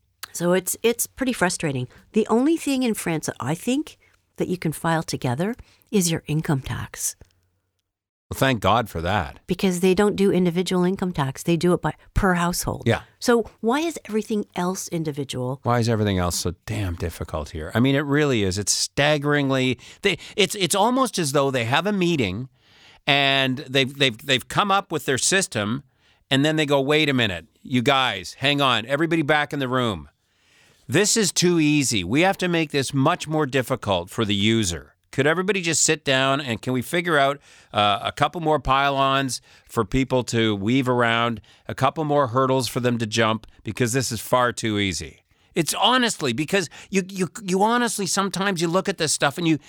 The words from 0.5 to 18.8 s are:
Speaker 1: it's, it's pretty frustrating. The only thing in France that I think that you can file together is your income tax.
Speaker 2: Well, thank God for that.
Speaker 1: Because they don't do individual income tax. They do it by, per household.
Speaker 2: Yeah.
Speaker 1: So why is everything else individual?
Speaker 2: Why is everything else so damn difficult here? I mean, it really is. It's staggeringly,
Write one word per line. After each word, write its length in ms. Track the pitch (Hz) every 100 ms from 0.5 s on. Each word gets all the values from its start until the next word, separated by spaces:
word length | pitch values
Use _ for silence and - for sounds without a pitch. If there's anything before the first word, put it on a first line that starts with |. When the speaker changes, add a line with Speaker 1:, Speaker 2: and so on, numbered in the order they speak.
Speaker 1:
it's, 240 | 180 185 -
it's 240 | 226 233 -
pretty 260 | - 262
frustrating. 560 | 233 180 - 160 135 127 - _
The 140 | 214 214
only 280 | 220 277 330
thing 260 | - 262
in 120 | 254
France 320 | 208 180 160 -
that 100 | -
I 140 | 120
think 440 | 165 - 262 311 - _ _ _ -
that 120 | 180
you 80 | 180
can 160 | 165
file 300 | - 165 160
together 520 | 165 143 131 123 190 240 - _ _
is 200 | 208 170
your 120 | 160 -
income 340 | 151 160 139
tax. 560 | - 107 101 - - - - _ _ _ _ _ _ _ _ _ -
Speaker 2:
Well, 80 | -
thank 220 | 135 120
God 280 | 95 113 107
for 140 | 85
that. 380 | 85 104 71 - -
Speaker 1:
Because 340 | 180 196 175
they 120 | 185
don't 220 | 185 208 -
do 160 | 196
individual 520 | 180 180 170 175 185
income 280 | 180 190 185
tax. 300 | 175 135 -
They 160 | - 170
do 160 | 175
it 80 | 175
by, 100 | 156 - -
per 180 | - 202
household. 520 | 175 170 175 - 127 117
Speaker 2:
Yeah. 160 | 107 - _
Speaker 1:
So 260 | - 240 - -
why 200 | 220 277
is 180 | 339 - -
everything 380 | 214 208 214 - -
else 320 | 175 190 -
individual? 720 | 175 160 143 135 127 127 131
Speaker 2:
Why 160 | 117 120
is 80 | 113
everything 260 | 110 104 95
else 180 | 87 -
so 140 | 90 85
damn 300 | - 107 95
difficult 560 | 85 87 - - 80 76
here? 200 | 78 80
I 60 | 110
mean, 140 | 135
it 120 | 139 147
really 360 | 143 147 120
is. 140 | 95 95
It's 160 | 98
staggeringly, 1080 | -